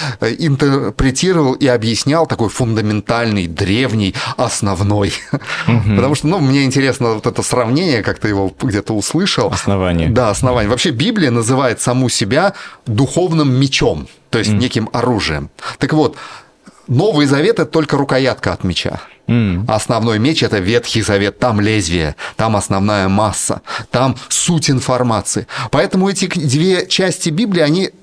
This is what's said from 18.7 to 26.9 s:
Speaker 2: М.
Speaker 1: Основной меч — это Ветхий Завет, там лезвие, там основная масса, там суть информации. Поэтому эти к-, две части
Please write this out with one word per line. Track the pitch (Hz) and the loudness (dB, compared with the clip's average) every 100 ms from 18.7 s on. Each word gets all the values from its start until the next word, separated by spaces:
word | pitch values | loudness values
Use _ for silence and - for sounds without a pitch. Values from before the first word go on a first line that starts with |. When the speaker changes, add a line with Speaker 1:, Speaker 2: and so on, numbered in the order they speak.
| 82 - 82 - - - | -2 -4 -6 -12 -10 -2
Speaker 2:
М. | 120 107 87 113 | 0 2 0 0
Speaker 1:
Основной | 110 - 117 117 110 | -2 0 0 0 2
меч — | 131 160 | 2 2
это | 113 107 | 0 0
Ветхий | 90 117 - 113 | 2 0 0 -2
Завет, | 104 101 101 - | 2 2 0 0
там | 123 104 | 0 2
лезвие, | 104 107 85 87 76 - - - | 2 0 0 0 -2 -4 -10 -4
там | 110 104 | 0 0
основная | - 98 101 104 95 | 0 0 2 2 2
масса, | 98 107 - - - - - - | 2 0 -2 -4 -6 -8 -12 -4
там | 120 131 123 - | -2 0 -2 -4
суть | - - 165 - | -4 0 0 2
информации. | 131 - 127 123 110 - 107 - - 123 | 0 0 0 2 0 -2 -6 -6 -8 -4
Поэтому | 143 190 190 196 | 0 0 2 0
эти | 196 180 | 0 -4
к-, | 180 | -2
две | 139 139 180 185 | 0 2 2 0
части | 185 | 0